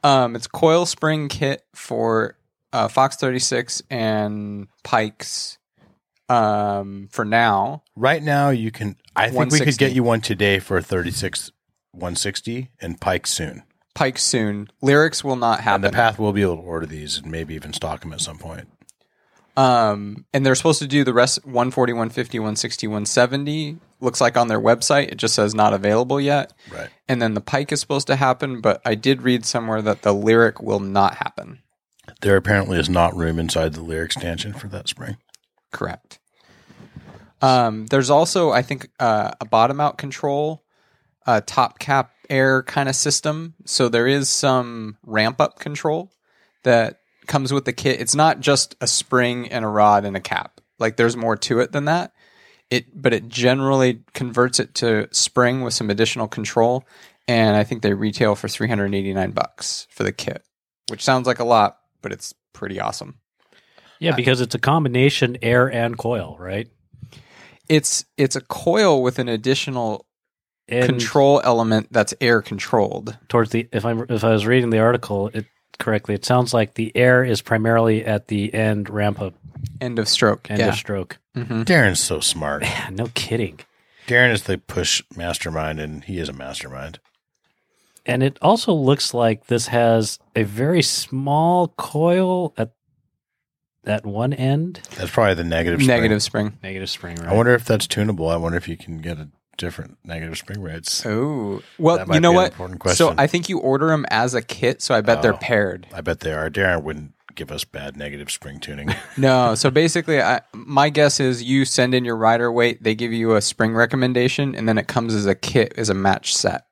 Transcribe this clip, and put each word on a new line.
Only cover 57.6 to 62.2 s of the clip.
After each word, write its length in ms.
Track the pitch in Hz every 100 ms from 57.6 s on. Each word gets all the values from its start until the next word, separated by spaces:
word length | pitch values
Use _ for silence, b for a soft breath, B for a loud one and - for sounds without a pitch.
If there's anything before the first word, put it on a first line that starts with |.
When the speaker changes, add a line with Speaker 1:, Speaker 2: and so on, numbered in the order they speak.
Speaker 1:
think 200 | 104 117
they 100 | 104
retail 400 | 101 107 - 110 101
for 120 | 110
three 200 | - 107
hundred 260 | 107 101 101
eighty-nine 360 | 98 95 95
bucks 540 | 98 - - - - -
for 120 | -
the 80 | 98
kit, 320 | - - - _ _ _ _ -
which 140 | 110
sounds 240 | - 127 127
like 100 | 117
a 60 |
lot, 340 | 120 113 101 - _ _
but 100 | 101
it's 220 | 98